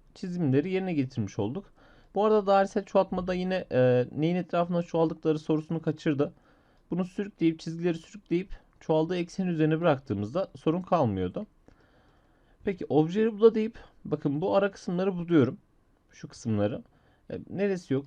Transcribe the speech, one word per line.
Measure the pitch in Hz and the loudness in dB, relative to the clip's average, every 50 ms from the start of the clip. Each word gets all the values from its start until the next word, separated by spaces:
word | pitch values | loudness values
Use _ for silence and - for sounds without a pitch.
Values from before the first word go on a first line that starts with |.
| _ _ - | _ _ -18
çizimleri | - 202 180 175 175 165 131 131 143 165 190 | -14 -10 -8 -4 -2 0 2 2 2 2 0
yerine | 185 190 190 185 170 | -2 -4 -2 -2 -2
getirmiş | 143 131 131 - 113 101 95 - - | -2 -2 -4 -4 -6 -6 -6 -4 -4
olduk. | 101 110 139 196 - - _ _ - - - - - _ - | -4 -4 -4 -8 -12 -14 _ _ -20 -20 -20 -20 -16 _ -2
Bu | 196 214 | 0 2
arada | 214 214 214 190 | 4 4 4 4
dairesel | 196 196 196 196 196 - 208 196 | 4 4 4 4 2 -2 -6 -4
çoğaltmada | - - 196 185 185 190 185 180 185 185 | 2 2 2 2 2 0 -4 -4 -4 -4
yine, | 185 180 185 185 185 - - | -2 -2 -2 -2 -4 -4 0
e, | - 123 127 127 123 123 123 - - | 2 4 4 4 4 2 0 -2 -2
neyin | 135 156 170 180 | -2 0 0 0
etrafında | 180 170 - 180 175 175 175 180 175 | -2 -2 -2 -2 -2 0 0 -2 -4
çoğaldıkları | 170 - - 165 165 160 165 - - 160 156 156 | -2 -2 0 0 0 0 -2 -2 -2 -2 -2 0
sorusunu | - - 156 156 156 - 165 160 | 0 0 -2 0 0 -4 -6 -4
kaçırdı. | 160 160 151 - - 165 143 135 147 - - _ _ _ _ _ _ _ _ _ _ - | -4 -4 -4 -2 -2 -2 0 0 0 -2 -4 _ _ _ _ _ _ _ _ _ _ -8
Bunu | 165 175 185 | -6 -4 -6
sürükleyip | 185 - - 202 208 - - 165 165 160 160 | -6 -6 -8 -8 -8 -4 0 0 0 0 0
çizgileri | - 165 165 165 170 175 165 165 | -8 -10 -8 -4 -2 -2 -2 -4
sürükleyip | - - - 208 _ - 170 180 190 - - - _ _ _ _ | -8 -16 -20 -14 _ -2 -2 -2 -2 -4 -12 -16 _ _ _ _
çoğaldığı | - - 156 156 160 165 180 | -4 0 0 2 2 0 -2
eksenin | 175 170 175 - - 185 180 | -4 -4 -6 -4 -4 -2 -2
üzerine | 170 151 156 156 160 156 | 2 2 2 2 2 2
bıraktığımızda | 175 165 143 135 - - 101 98 104 107 139 185 190 - - | 2 2 2 2 0 -4 -4 -4 -4 -4 -2 -4 -4 -4 -6
sorun | - - 160 160 185 | -4 -2 0 0 0
kalmıyordu. | 180 - 185 165 135 110 95 95 92 90 - 202 214 - _ _ _ - - _ _ _ _ _ _ _ _ _ _ _ _ _ _ _ _ _ - | 0 0 2 2 2 2 0 -2 -4 -4 -4 -8 -12 -12 _ _ _ -20 -20 _ _ _ _ _ _ _ _ _ _ _ _ _ _ _ _ _ -6
Peki | 208 185 - - - | -6 -6 -6 -4 0
objeleri | 123 151 156 170 180 220 220 233 | 2 2 2 2 2 0 0 0
buda | 208 196 226 226 - | 2 6 6 6 6
deyip | 220 214 226 - - - - _ - - | 6 -2 -4 -6 -12 -20 -20 _ -14 -8
bakın | - 151 151 - 147 139 151 | -6 -6 -4 -2 -2 -2 -2
bu | 180 202 202 | -2 0 2
ara | 196 196 202 | 2 2 0
kısımları | 196 - - 196 180 180 190 196 185 | -2 -6 -8 -6 -4 -2 -2 -2 -2
buduyorum. | 175 170 170 175 151 120 123 - - _ _ _ _ _ _ _ _ _ _ | -4 -2 2 4 4 4 4 2 -6 _ _ _ _ _ _ _ _ _ _
Şu | _ - - - | _ -20 -20 -18
kısımları. | - - - 117 107 104 101 104 - - - _ _ _ _ _ _ _ _ - | -16 -10 -4 -2 0 0 0 0 -2 -6 -12 _ _ _ _ _ _ _ _ -12
E, | - - - - | -12 -12 -12 -10
neresi | 101 185 202 202 190 175 - - 131 | -6 -2 -2 -2 -2 -4 -4 -4 -4
yok? | 139 143 | -4 -4